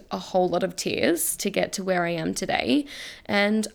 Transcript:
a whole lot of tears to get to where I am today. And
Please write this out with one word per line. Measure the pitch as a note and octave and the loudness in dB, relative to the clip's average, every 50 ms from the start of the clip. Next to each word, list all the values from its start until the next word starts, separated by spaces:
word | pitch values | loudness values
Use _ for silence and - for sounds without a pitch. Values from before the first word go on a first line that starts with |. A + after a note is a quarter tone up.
| - - | -8 -8
a | - F#3+ | -8 -8
whole | - - - F#3 F3+ F3 | -6 0 2 2 4 4
lot | E3+ F3+ F#3 | 2 0 0
of | F3+ F3 | -2 -4
tears | - - F#3+ - - - B3+ E4+ D#4+ - - - - | -4 -4 -2 0 2 2 2 2 2 0 -2 -2 -2
to | - G3+ | -2 -2
get | G3+ G3 F3 - - | 0 0 -2 -2 -2
to | - F#3 | -4 -2
where | F#3+ F#3 F3 E3+ | 0 0 0 2
I | E3+ | 0
am | E3+ E3 D#3+ F3 F#3+ | 0 -2 -2 -2 -2
today. | - F#3 F3+ - - - G#2+ B3+ D4 C#4+ - - - - - - - - - | -2 -2 0 0 0 2 2 2 2 2 -2 -8 -14 -14 -14 -14 -14 -6 -2
And | G#3 G3+ G3+ G#3 G#3+ A3 G#3+ - - | 0 2 4 4 4 2 0 0 0